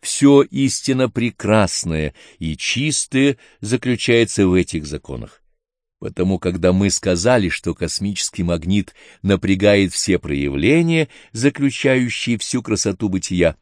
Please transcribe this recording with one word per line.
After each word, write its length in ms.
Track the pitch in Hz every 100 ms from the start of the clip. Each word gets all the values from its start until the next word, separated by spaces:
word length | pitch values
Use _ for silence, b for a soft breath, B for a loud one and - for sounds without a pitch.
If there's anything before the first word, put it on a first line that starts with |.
Все 400 | - - 143 139
истинно 680 | 139 139 135 - - 131 127
прекрасное 1040 | 113 117 - 104 110 95 - 82 80 76 B B B
и 160 | 82 73
чистое 840 | - 117 151 139 - 131 139 127 b b
заключается 880 | 104 120 123 120 - 117 113 - 95
в 60 |
этих 320 | 92 87 82 76
законах. 580 | 73 - 64 53 _ _ _ _ _ _ _
Потому, 400 | - 87 92 95
когда 320 | 92 90 90
мы 180 | 92 98
сказали, 600 | - - 87 104 127 92
что 260 | - - 82
космический 680 | 87 - 101 98 - -
магнит 520 | 87 85 80 101 92 b b b
напрягает 680 | 98 95 98 95 101 101 95
все 260 | - - 90
проявления, 920 | - 71 71 69 90 160 165 165 151 B B
заключающие 1040 | 113 135 - 139 - 135 131 123 - - 113
всю 260 | - 127
красоту 460 | 117 104 104 92 104
бытия 480 | 92 - 90 82 -